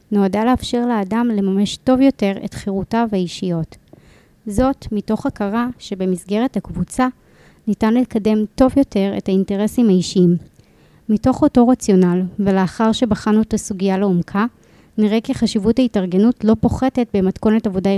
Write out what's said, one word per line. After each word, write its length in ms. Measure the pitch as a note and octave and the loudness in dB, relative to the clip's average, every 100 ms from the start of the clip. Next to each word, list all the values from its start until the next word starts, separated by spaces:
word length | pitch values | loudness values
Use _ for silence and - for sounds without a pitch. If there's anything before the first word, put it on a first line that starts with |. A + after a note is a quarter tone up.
| - | -4
נועדה 340 | G#3 F#3+ G#3 | 0 0 0
לאפשר 420 | A#3 B3+ - A#3+ B3 | 0 -2 -2 -4 -2
לאדם 440 | A3 F#3+ A3 A#3+ G#3 | -2 -2 -2 -2 0
לממש 400 | G3 G3 G3+ - | 0 0 -2 -2
טוב 240 | B3+ B3+ | 0 4
יותר 320 | C4+ - G3 F#3+ | 2 2 -2 -4
את 100 | - | -8
חירותיו 540 | - G3+ G3 - A3+ A#3 | -10 -6 -6 -4 -2 -2
האישיות. 640 | G3 F3 - F#3 E3+ D#3+ - _ - _ _ _ _ A3 | -2 -4 -6 -4 -4 -6 -12 _ -20 _ _ _ _ -6
זאת 400 | G3+ C4 - - | 0 0 -2 -6
מתוך 340 | G#3 - A3 C#4 | -6 -2 -4 -4
הכרה 400 | - G3+ A3+ B3 - | -6 -4 -4 -4 -8
שבמסגרת 800 | - F#3+ F#3 F3 - G#3 C4 G3 | -10 -4 -2 -4 -2 -2 -2 -4
הקבוצה 520 | - F#3 - - B3+ - _ _ _ _ A3 | -6 -6 -4 -2 -2 -4 _ _ _ _ -6
ניתן 280 | G3+ A3 | -2 0
לקדם 440 | B3 B3 A3 G#3+ G#3+ G#3 | 0 0 -2 0 0 0
טוב 180 | - B3+ F3+ | 0 2 2
יותר 380 | - G3+ G3 G3 | 0 0 -2 -4
את 100 | - | -2
האינטרסים 600 | F#3+ F#3 G3 G#3+ - A3+ | 0 0 -2 -2 2 4
האישיים. 480 | F#3 - F#3+ F3 F3 - _ _ _ _ _ - | 4 2 2 4 2 -4 _ _ _ _ _ -4
מתוך 340 | G#3+ C4 B3+ | 0 0 2
אותו 260 | D4+ B3 A#3+ | 2 4 4
רציונל, 540 | B3+ - F#3 F3+ F3+ F3+ - | 2 2 4 4 2 -2 -2
ולאחר 540 | G3 F#3+ F#3 - A3 | 0 0 0 0 0
שבחנו 500 | A3 A#3 F3+ G#3+ G#3+ | 0 0 0 2 2
את 120 | G#3+ | 2
הסוגיה 440 | A3 - F#3+ G3 F#3+ | -4 -6 -4 -2 0
לעומקה, 480 | G3+ F3 - G3 A#3+ _ _ _ _ - | 0 0 -2 -2 -4 _ _ _ _ -2
נראה 220 | G#3 A3 | 0 0
כי 140 | B3 | -2
חשיבות 440 | B3+ A3+ G#3+ G#3 A#3+ | -2 -2 0 0 0
ההתארגנות 640 | B3 G3+ F3+ F#3 A#3 - | 0 0 0 2 2 2
לא 120 | G#3+ A3 | 0 2
פוחתת 460 | B3 - C4 B3 A#3 | 0 0 -2 -2 -2
במתכונת 520 | G3+ F#3+ - G#3+ A3 A3 | 0 0 0 0 0 0
עבודה 240 | F#3 G3 | -2 0